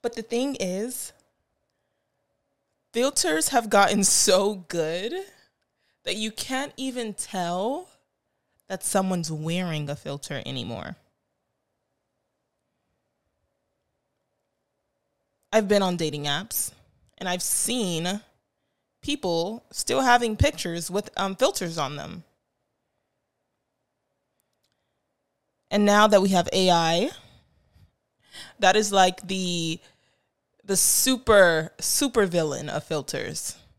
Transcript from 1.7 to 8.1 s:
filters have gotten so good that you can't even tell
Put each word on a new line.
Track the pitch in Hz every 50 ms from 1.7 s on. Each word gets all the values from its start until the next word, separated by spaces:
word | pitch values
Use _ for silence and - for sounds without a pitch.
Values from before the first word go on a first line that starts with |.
| _ _ _ _ _ _ _ _ _ _ _ _ _ _ _ _ _ _ _ _ _ _ _ _ _
filters | 233 247 269 285 - - 359 311 320 311 -
have | - 254 226 214
gotten | 202 202 202 - 202 208 196
so | - - - - - 185 185 202 202 214 190 180 _
good | - 170 160 156 165 180 190 240 330 370 381 403 _ _ _ _ _ _ _ _ _ _ _ _ _ _ _
that | 202 196
you | 214 214 220
can't | 214 - - - 262 262 277 285 -
even | - 262 269 240 247 233 220 202
tell | - - - - 190 175 170 175 180 196 226 269 320 359 _ _ _ _ _